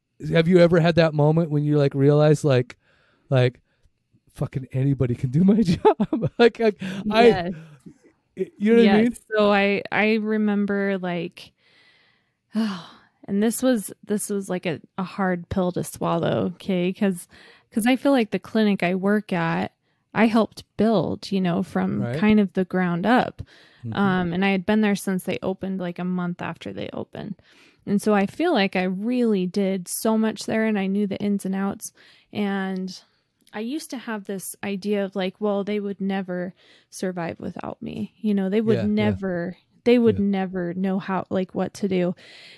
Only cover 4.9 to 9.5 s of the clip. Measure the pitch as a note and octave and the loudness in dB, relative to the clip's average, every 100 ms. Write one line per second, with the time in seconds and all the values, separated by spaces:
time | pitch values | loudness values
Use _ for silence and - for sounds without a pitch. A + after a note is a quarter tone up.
4.9 | C3 B2+ A#2+ C3 C3+ F#3+ G#3 F3+ E3 G#4+ | 0 0 -2 -2 2 4 4 4 4 4
5.9 | F4+ G#3 B3+ - - A#3+ - A3+ G#3+ F#3+ | 4 0 0 -2 4 4 4 0 0 -6
6.9 | G3 G#3+ G#3+ A#3 F#3+ F3 F3 - - - | -6 -2 6 6 6 0 -8 -14 -20 -20
7.9 | - _ _ _ - F#3 - G#3 A#3 A3+ | -20 _ _ _ -8 -8 -2 6 8 8
8.9 | G#3+ A#3 - - G#3+ G#3 | 6 4 0 -4 2 4